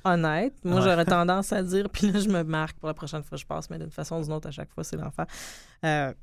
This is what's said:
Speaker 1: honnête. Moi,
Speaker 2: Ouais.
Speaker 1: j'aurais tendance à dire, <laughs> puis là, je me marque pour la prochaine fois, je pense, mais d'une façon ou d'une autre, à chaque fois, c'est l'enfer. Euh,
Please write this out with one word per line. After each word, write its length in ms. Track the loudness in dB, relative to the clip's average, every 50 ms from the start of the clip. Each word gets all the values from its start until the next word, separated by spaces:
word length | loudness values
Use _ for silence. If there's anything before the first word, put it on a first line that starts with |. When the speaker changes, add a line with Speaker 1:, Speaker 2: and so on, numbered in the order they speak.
| 2
Speaker 1:
honnête. 480 | 2 4 4 4 2 2 2 0 -2 -4 -4 -2
Moi, 160 | 2 4 6
Speaker 2:
Ouais. 20 |
Speaker 1:
j'aurais 220 | 6 6 6 6 6
tendance 480 | 4 4 4 4 4 2 2 0 0
à 100 | 0 0
dire, 260 | 0 0 0 0 0 0
<laughs> 40 |
puis 180 | -2 0 2 2
là, 80 | 4 4
je 100 | 2 2
me 140 | 2 2
marque 340 | 0 0 0 -2 -2 -4 -6 -8
pour 80 | -8 -8
la 60 | -6
prochaine 280 | -6 -8 -8 -8 -8
fois, 160 | -8 -8 -12 -12
je 60 | -8
pense, 260 | -8 -8 -8 -8 -8
mais 80 | -10 -10
d'une 140 | -10 -10
façon 260 | -8 -8 -8 -6 -4 -4
ou 60 | -4
d'une 80 | -4
autre, 160 | -4 -6 -6 -8
à 20 |
chaque 220 | -10 -10 -12 -10
fois, 100 | -8 -10
c'est 140 | -8 -6 -6
l'enfer. 300 | -6 -6 -6 -4 -6 -6 -6 -6 -12 -14 -14 -16 -18 -20 -20 -10 -4 -2
Euh, 280 | 0 0 0 0 -2 -6 -10